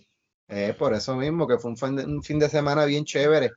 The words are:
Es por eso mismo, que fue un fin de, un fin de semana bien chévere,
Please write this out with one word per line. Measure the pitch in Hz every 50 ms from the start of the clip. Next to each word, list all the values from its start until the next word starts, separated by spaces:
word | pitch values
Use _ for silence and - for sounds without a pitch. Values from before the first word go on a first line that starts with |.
| _ _ _ _ _ _ _ _ _ _
Es | 110 101 101 104 113
por | - 151 135 110
eso | 104 104 - 131
mismo, | 127 131 147 160 170 156 123
que | 123 113
fue | - 120
un | 117
fin | 120 139 135 135
de, | 139 131
un | 151 147 147
fin | - - 151 151
de | 151 143
semana | 147 151 143 147 143 156 151
bien | 143 143 147 151
chévere, | - - 143 139 147 156 156 135 120 -